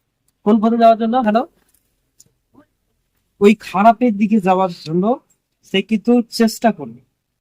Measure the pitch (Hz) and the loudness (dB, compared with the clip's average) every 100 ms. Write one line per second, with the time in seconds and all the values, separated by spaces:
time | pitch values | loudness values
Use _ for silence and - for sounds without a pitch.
0 | _ _ _ _ 208 226 226 233 226 220 | _ _ _ _ -2 0 0 2 2 2
1 | 226 254 214 226 294 _ _ _ _ _ | -2 -2 0 -2 -4 _ _ _ _ _
2 | _ _ _ _ _ _ _ _ _ _ | _ _ _ _ _ _ _ _ _ _
3 | _ _ _ _ 202 214 - 180 226 226 | _ _ _ _ 2 2 -2 2 2 2
4 | 247 202 208 220 180 185 190 175 151 175 | -2 -2 -2 0 0 0 -2 -6 -6 -4
5 | 208 277 _ _ _ _ _ 190 - 220 | -2 -4 _ _ _ _ _ -6 -4 -4
6 | 233 240 233 - 220 - 226 165 127 117 | 0 0 -2 -2 -2 0 -4 -4 -12 -18
7 | _ _ _ _ | _ _ _ _